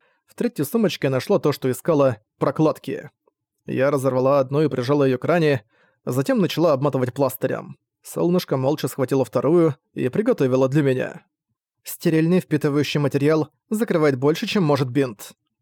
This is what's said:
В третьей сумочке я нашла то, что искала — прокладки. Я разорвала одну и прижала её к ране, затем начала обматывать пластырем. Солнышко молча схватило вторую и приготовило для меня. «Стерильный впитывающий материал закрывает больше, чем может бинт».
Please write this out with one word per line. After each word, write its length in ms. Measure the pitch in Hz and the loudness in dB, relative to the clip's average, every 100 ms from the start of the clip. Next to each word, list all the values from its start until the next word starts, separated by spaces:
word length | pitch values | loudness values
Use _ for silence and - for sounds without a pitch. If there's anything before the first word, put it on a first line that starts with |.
| _ _ _ | _ _ _
В 100 | - | -4
третьей 300 | 233 - 143 | -4 -2 -4
сумочке 420 | 233 202 - 147 | 0 -2 -2 -2
я 40 | |
нашла 260 | 131 - 151 | -2 0 0
то, 140 | 151 | 0
что 180 | 135 131 | -2 -2
искала — 480 | 123 - 156 135 110 _ - | -4 0 2 2 0 _ -6
прокладки. 720 | 143 139 156 - - - - _ _ _ _ _ - | -4 0 0 0 -8 -12 -12 _ _ _ _ _ -8
Я 260 | 127 135 | -2 0
разорвала 480 | 147 131 127 131 143 | 0 0 0 2 2
одну 220 | 127 139 | 0 0
и 60 | 156 | 0
прижала 360 | 131 123 147 | -2 0 2
её 140 | 135 127 | 2 0
к 80 | 131 | 0
ране, 380 | 170 156 135 - _ _ _ - | 2 2 0 -4 _ _ _ -6
затем 340 | 127 139 254 | -2 0 2
начала 340 | 170 - 165 | 0 2 2
обматывать 400 | 135 143 131 127 | 2 0 0 -2
пластырем. 640 | - 135 - - 57 - - _ _ | -2 -4 -2 -4 -4 -10 -18 _ _
Солнышко 560 | - - 165 180 - 139 | -12 -2 0 0 0 -2
молча 300 | 131 151 143 | -2 -2 -4
схватило 360 | - 127 139 | -4 -2 0
вторую 520 | 123 127 123 175 165 135 _ | 0 -2 2 4 2 0 _
и 160 | - 127 | -6 -4
приготовило 580 | 139 135 - 135 131 131 | 0 0 2 2 2 2
для 160 | 147 | 2
меня. 420 | 139 127 123 - - _ _ _ _ _ | 2 0 -4 -10 -20 _ _ _ _ _
«Стерильный 560 | - - 175 160 165 180 | -18 -6 0 2 4 2
впитывающий 600 | - 151 151 143 139 151 | 2 -2 0 0 0 0
материал 500 | 143 139 143 156 147 _ - | 0 0 2 2 -2 _ -8
закрывает 480 | 214 226 175 151 131 | -4 -2 2 2 2
больше, 300 | 143 165 208 | 0 0 -2
чем 160 | 214 | 0
может 260 | 156 139 135 | 2 2 0
бинт». 440 | 127 131 107 - - _ _ | -2 -2 -4 -18 -20 _ _